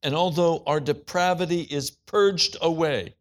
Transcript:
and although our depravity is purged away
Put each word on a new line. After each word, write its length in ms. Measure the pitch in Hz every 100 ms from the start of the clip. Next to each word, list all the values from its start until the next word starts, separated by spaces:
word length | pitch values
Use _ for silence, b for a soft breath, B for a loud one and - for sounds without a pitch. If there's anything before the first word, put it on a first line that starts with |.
and 120 | 147
although 480 | 147 180 156 170 165 -
our 140 | 151
depravity 800 | 139 147 - 180 180 180 180 175
is 280 | 151 143 135
purged 680 | - - 208 202 185 - -
away 540 | 165 160 160 131 90 -